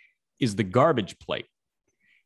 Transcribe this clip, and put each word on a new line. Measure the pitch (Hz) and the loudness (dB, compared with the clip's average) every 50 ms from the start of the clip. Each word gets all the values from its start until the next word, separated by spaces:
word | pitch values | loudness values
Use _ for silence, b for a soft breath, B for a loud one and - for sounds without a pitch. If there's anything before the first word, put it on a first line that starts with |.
| b b b b _ _ _ _ | b b b b _ _ _ _
is | - 117 101 | -4 -2 -2
the | 95 110 | -2 -4
garbage | 92 92 120 135 - 156 120 - 82 - - | 0 2 4 4 4 4 0 -2 -4 -10 -14
plate. | - - 78 - - - _ _ _ _ _ _ _ _ _ _ _ _ _ _ _ | -10 -8 -8 -8 -8 -12 _ _ _ _ _ _ _ _ _ _ _ _ _ _ _